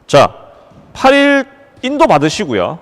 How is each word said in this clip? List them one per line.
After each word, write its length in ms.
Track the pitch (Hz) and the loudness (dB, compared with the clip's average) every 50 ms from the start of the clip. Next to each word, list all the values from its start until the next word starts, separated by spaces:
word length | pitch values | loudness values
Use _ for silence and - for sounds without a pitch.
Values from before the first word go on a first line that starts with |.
| _ - | _ 0
자, 420 | - 143 117 - - - - - - - _ _ _ - - _ | 2 2 2 2 -2 -10 -20 -20 -20 -20 _ _ _ -20 -20 _
팔 220 | _ - - 269 277 | _ -2 0 2 2
일 320 | 277 277 285 285 277 254 - - _ _ _ _ _ - | 2 2 2 0 0 -2 -6 -14 _ _ _ _ _ -10
인도 220 | 254 285 277 330 | -8 -2 -2 0
받으시고요. 720 | 262 170 147 143 156 - - 208 147 117 98 87 107 156 170 | 2 2 0 0 -2 -4 -6 -6 -4 -4 -4 -4 -4 -6 -10